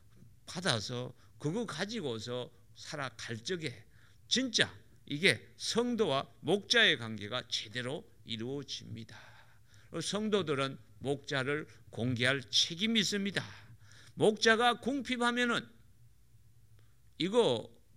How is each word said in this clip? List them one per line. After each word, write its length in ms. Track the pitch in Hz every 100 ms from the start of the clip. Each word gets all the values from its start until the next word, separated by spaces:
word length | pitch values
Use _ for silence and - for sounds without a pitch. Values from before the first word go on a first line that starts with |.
| - - - - -
받아서 640 | 185 180 117 98 123 123 - - -
그거 280 | 147 202 220
가지고서 880 | 143 202 233 143 113 117 123 120 - - -
살아갈 600 | - 151 131 - - 113
적에 420 | - 180 156 - - - - - -
진짜 440 | 240 262 - 143 - - - -
이게 460 | 147 180 110 - -
성도와 760 | - 214 247 226 196 135 - -
목자의 580 | - 202 - 240 208 151
관계가 500 | 113 107 101 123 -
제대로 600 | - 110 120 123 160 - -
이루어집니다. 920 | - 113 120 143 135 - 110 113 113 - - - - - - - - 165
성도들은 800 | 156 202 214 202 156 135 135 139 - -
목자를 640 | 123 143 - 139 127 147 156 - -
공개할 520 | - 123 120 123 139 -
책임이 500 | - - 170 220 226
있습니다. 440 | 180 208 196 135 113 - - - - - -
목자가 640 | - 185 214 220 220 240 233
궁핍하면은 840 | 226 277 233 247 240 240 240 185 - - - - - - _ - - - - - - - - -
이거 500 | 170 233 185 113 - - _